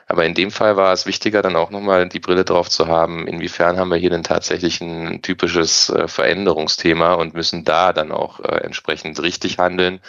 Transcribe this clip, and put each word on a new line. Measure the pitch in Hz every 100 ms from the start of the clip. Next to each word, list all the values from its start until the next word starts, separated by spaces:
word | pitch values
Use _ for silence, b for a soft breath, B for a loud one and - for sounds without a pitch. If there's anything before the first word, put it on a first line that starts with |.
| -
Aber | 87 82
in |
dem | 82 98
Fall | - 107 98
war | 95
es | 90 95
wichtiger, | 95 107 104
dann | 95 82
auch | 85
nochmal | 101 101 92 90
die | -
Brille | - 90
drauf | 92 87 85
zu | - 80
haben, | 82 82 85 85
inwiefern | 85 87 - 85 90
haben | 92
wir | 85
hier | 90
denn | 85
tatsächlich | 82 87 - 85 87 -
ein | 85 82 82 87
typisches, | - 90 85 85 80 - -
äh, | - 82
Veränderungsthema | - 69 87 98 78 78 - 85 82 82
und | 87 82
müssen | 82 82 87
da | 80 80 92
dann | 82 78
auch, | - - -
äh, | - -
entsprechend | - - - 76 80 76
richtig | 85 - 90 -
handeln | 90 90 90 92